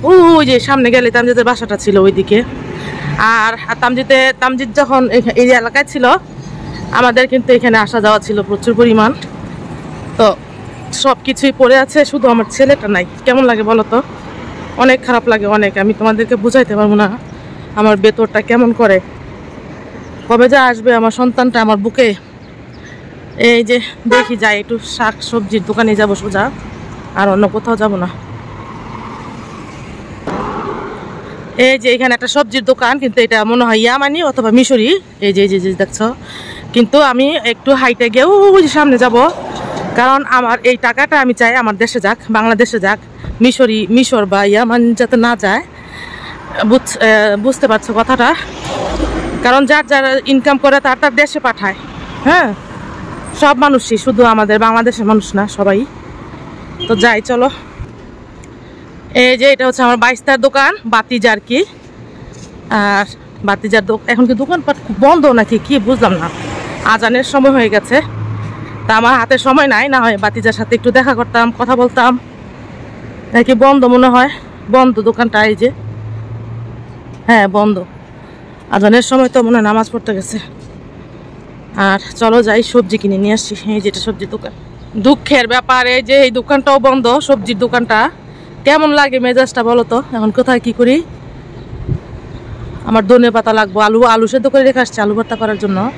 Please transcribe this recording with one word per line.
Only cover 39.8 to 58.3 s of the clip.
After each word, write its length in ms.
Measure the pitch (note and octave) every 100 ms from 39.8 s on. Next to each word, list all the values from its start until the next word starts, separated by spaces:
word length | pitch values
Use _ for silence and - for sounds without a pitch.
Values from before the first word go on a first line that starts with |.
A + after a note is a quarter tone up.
| - -
কারণ 280 | B3 C4+ C#4+
আমার 320 | B3+ A#3+ A#3+
এই 140 | A#3+ B3+
টাকাটা 440 | A#3+ A#3+ D4 D4+
আমি 120 | B3+
চাই 220 | A#3+ A#3 B3+
আমার 220 | A#3+ G3
দেশে 220 | A3+ B3
যাক, 180 | G3 A3+ -
বাংলাদেশে 500 | A3 A3 A3 A#3 A3+
যাক, 200 | F#3+ G#3 - - - -
মিশরি, 460 | A#3+ A#3+ B3 A3 F3+
মিশর 360 | A#3 C4 B3 G3+
বা 180 | G3 G3+
ইয়ামান 480 | G#3 A#3+ A#3+ A#3
যাতে 240 | A#3 A#3+ B3
না 180 | A#3 A#3+
যায়। 260 | G3+ A3 - - - - - - - - - - G#3
বুঝ-, 320 | B3+ - -
আহ, 380 | A3 G#3+ G#3+ G3+
বুঝতে 300 | A3 C4 C#4
পারছো 260 | A3 - A3
কথাটা, 400 | A3+ C4 B3+ E4 - - - - - - - - - -
কারণ 220 | A#3+ C4 C4+
যার 220 | D4 D4
যার 340 | C#4 C4+ C4 B3
income 320 | C4+ C#4 C#4
করে 220 | C#4+ C#4
তার 180 | C4+ B3+
তার 140 | D4 A#3+
দেশে 240 | D4 D#4
পাঠায়। 360 | B3 A3+ G3 G3 - - - -
হ্যাঁ, 300 | B3+ F4 C4+ G3 - - - - - - - -
সব 180 | D4 C4+
মানুষই, 400 | C#4+ C4+ - A3
শুধু 260 | - A3
আমাদের 360 | A#3+ A3 G#3 G#3+
বাংলাদেশের 460 | A3+ A3+ A#3 A3+ G#3+
মানুষ 300 | G#3+ G3+ G3+
না, 120 | G3+
সবাই। 380 | - G3+ G3 C4+ - - - - - - - - - -
তো 80 | A3
যাই 260 | A#3 A3
চলো। 280 | G#3+ A#3+ C4 - - - - - - - -